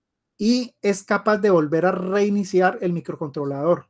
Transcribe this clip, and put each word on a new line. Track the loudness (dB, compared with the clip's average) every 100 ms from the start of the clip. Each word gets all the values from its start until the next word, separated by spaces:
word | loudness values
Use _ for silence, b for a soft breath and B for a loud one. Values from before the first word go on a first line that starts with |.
| _ _ _ -4
Y | 0 0 -2 _
es | -2 -2
capaz | -2 -2 0 2
de | 4
volver | 4 2 0 0
a |
reiniciar | 0 -2 0 0 0 0 2 2 0
el | -4
microcontrolador, | -4 -6 -8 -8 -6 -6 -2 0 0 -2